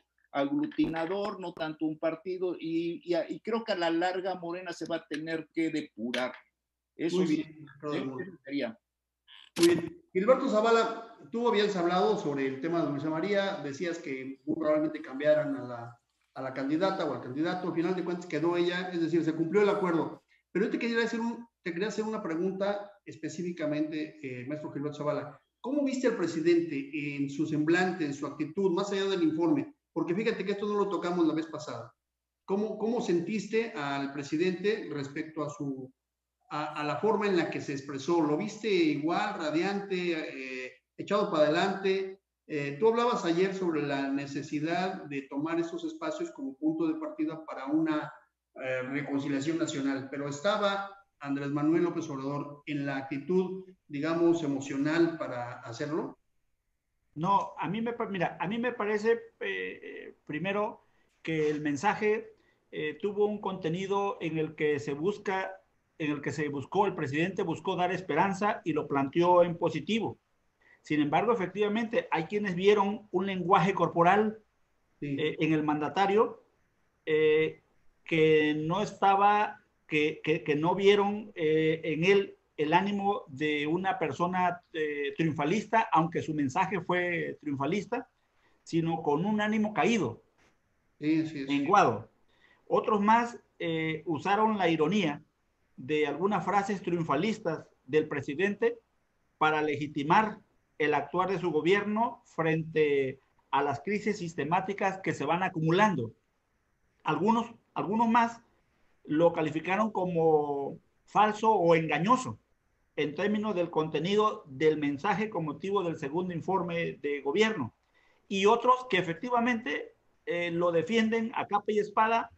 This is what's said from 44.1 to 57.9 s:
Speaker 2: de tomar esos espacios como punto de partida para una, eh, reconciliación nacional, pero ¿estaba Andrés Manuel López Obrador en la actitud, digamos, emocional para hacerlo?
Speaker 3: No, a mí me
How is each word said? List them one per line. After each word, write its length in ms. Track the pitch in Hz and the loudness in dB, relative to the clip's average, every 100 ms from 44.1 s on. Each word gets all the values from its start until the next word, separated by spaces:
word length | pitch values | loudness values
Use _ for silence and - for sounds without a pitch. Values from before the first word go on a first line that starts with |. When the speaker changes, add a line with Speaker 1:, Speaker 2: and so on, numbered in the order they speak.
| 139 143 147 - 147 160 180 190 - | -4 -4 -8 -6 -4 -2 0 -2 -6
Speaker 2:
de 180 | 143 139 | -8 -8
tomar 360 | - 143 160 170 | -6 -6 -2 -2
esos 220 | 165 175 | -2 -6
espacios 460 | 160 - 160 160 170 | -8 -6 -6 -4 -8
como 240 | - 135 - | -6 -10 -2
punto 300 | 156 160 160 | -2 0 -2
de 120 | 156 | -2
partida 420 | 151 - 156 160 - | -6 -4 -4 -4 -10
para 200 | 135 139 | -10 -2
una, 460 | 156 156 151 147 - _ _ _ - | 0 2 0 -4 -14 _ _ _ -10
eh, 260 | 131 127 | -4 -4
reconciliación 760 | 127 143 139 139 143 135 156 165 | -4 -6 -4 -4 -2 -2 -2 -2
nacional, 500 | 156 143 135 135 131 | -2 -2 -2 -4 -6
pero 180 | 143 143 | -8 -6
¿estaba 640 | 143 202 208 202 196 - - _ _ | -2 -2 0 0 -2 -8 -14 _ _
Andrés 300 | 143 139 143 | -6 -4 -2
Manuel 340 | 147 151 170 | 0 2 4
López 260 | 175 165 143 | 2 -2 -6
Obrador 520 | 135 135 143 - - 156 | -6 -4 -4 -6 -12 -8
en 180 | 143 | -4
la 140 | 139 139 | -4 -6
actitud, 680 | - 139 143 185 180 190 185 - _ | -6 -8 0 0 0 -6 -12 -20 _
digamos, 540 | 143 156 170 170 165 | -4 -2 4 4 4
emocional 720 | 143 135 - 139 151 165 165 160 | 0 -2 -4 -2 0 4 2 0
para 440 | 131 123 120 123 | -6 -6 -8 -10
hacerlo? 580 | 123 113 143 170 269 - _ _ _ _ _ _ _ _ _ | -12 -8 -4 -4 -6 -12 _ _ _ _ _ _ _ _ _
Speaker 3:
No, 400 | 147 185 196 - - | -4 2 2 0 -6
a 100 | 160 | -4
mí 120 | 220 | -2
me 120 | 233 | -4